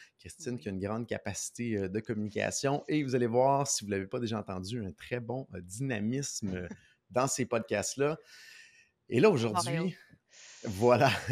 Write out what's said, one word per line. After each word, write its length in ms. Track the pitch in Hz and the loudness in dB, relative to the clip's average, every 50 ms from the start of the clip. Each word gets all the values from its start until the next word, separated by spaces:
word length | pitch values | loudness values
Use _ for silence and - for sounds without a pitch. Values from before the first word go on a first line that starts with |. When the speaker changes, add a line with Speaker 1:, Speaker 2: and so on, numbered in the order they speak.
| - - _ _ | -20 -20 _ _
Speaker 1:
Christine 340 | - 87 - - - 123 120 | -20 -20 -18 -12 -8 -8 -8
Speaker 2:
Oui. 60 | 120 | -6
Speaker 1:
qui 100 | - 107 | -6 -6
a 20 | |
une 80 | 95 95 | -4 -4
grande 280 | 95 98 110 113 120 110 | -2 -2 -2 -4 -4 -4
capacité, 720 | 107 101 - 104 95 - - - - - 120 117 110 101 | -6 -6 -4 -6 -6 -6 -8 -8 -6 -6 -2 0 0 0
euh, 100 | 98 92 | 0 0
de 120 | 92 110 | -2 -4
communication. 840 | 110 - 117 107 107 107 101 107 104 104 - - - 135 139 143 - - | -4 -4 -4 -4 -4 -4 -2 -2 -2 0 0 0 0 0 0 0 0 0
Et 160 | 156 151 147 | 0 0 0
vous 120 | 131 120 | 0 0
allez 120 | 127 120 117 | 2 2 2
voir, 400 | 113 123 127 135 139 139 143 135 | 4 4 6 6 4 4 2 0
si 180 | - - 107 | -2 -2 -2
vous 40 | 101 | -2
ne 60 | 101 | -2
l'avez 120 | 98 98 98 | -2 -2 -2
pas 120 | - 127 | -4 -4
déjà 180 | 120 107 117 107 | -2 -2 -2 -4
entendu, 460 | - - 95 92 92 95 120 123 107 | -4 -4 -6 -6 -6 -6 -6 -6 -6
un 60 | 92 | -8
très 280 | - - - - 127 123 | -10 -12 -10 -6 -6 -6
bon, 280 | 113 110 120 131 135 - 98 | -4 -4 -6 -6 -8 -8 -12
euh, 60 | 92 | -14
dynamisme, 920 | 90 90 92 110 139 135 127 104 101 110 123 139 143 - - - - 98 92 | -12 -12 -8 -6 -4 -2 -2 0 0 0 0 -2 -2 -4 -6 -6 -4 -4 -4
euh, 120 | 92 90 85 | -4 -6 -6
Speaker 2:
<laughs> 100 | - - - _ _ _ _ - | -10 -14 -16 _ _ _ _ -4
Speaker 1:
dans 180 | 92 120 131 131 | 0 0 2 2
ces 200 | - - 123 - | 2 0 -2 0
podcasts-là. 720 | - 117 107 - 107 104 95 - - 131 135 147 160 156 - - - - - - - - - - - _ _ _ _ _ _ - | 0 -2 0 0 0 0 0 0 -2 0 0 0 0 -2 -8 -16 -20 -20 -20 -20 -20 -20 -20 -20 -20 _ _ _ _ _ _ 0
Et 100 | - 120 | 4 6
là, 120 | 170 220 | 6 6
aujourd'hui, 460 | 185 127 113 117 104 - - 123 170 165 | 6 6 2 2 0 0 0 0 0 -2
Speaker 2:
Montréal. 160 | 170 185 160 - - - - - _ _ - - - - - - - | -2 -2 -4 -6 -12 -20 -20 -20 _ _ -20 -20 -20 -20 -16 -10 -8
Speaker 1:
voilà. 440 | - 98 92 113 120 123 117 143 135 107 92 - - | -8 -2 4 6 6 8 8 6 6 4 2 0 -2